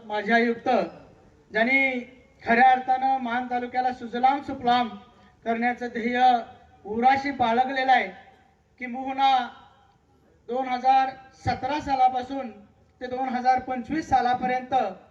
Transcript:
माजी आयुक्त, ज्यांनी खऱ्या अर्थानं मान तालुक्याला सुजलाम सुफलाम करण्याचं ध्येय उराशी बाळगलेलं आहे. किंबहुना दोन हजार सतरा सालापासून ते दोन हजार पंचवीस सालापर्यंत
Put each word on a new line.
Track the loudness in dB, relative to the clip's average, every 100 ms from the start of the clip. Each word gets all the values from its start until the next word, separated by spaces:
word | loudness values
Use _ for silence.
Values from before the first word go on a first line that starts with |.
माजी | -4 -6 2
आयुक्त, | 2 2 -2 0 0 0 -10 -20 -20 _ _ _
ज्यांनी | -2 0 2 0 -4 -10 -20 _ _
खऱ्या | 0 4 6
अर्थानं | 4 0 0 0 -2
मान | -2 -6 -4
तालुक्याला | -6 -4 -2 -4
सुजलाम | -4 -8 0 2 2
सुफलाम | -6 -4 2 2 0 -6 -20 _ -20 _
करण्याचं | -6 -2 -2 -2 -6
ध्येय | -4 -2 4 4 4 -2 -18 -20 _
उराशी | -8 2 4 4 0
बाळगलेलं | 0 0 2 0 0 2
आहे. | 2 2 -10 -20 _ _ _ _ _
किंबहुना | -12 -8 -8 0 2 2 -2 -12 -20 _ _ _ _ _ _ _ -6
दोन | -4 -2
हजार | -2 2 2 2 -6 -20
सतरा | _ -6 -4 -4 -4
सालापासून | -2 2 2 2 -6 -8 -10 -14 -20 _ _ _
ते | -10
दोन | -6 -4
हजार | 0 2 0
पंचवीस | -2 -8 -4 -6 0
सालापर्यंत | 2 2 0 0 -2 0 -2 -2 -8 -20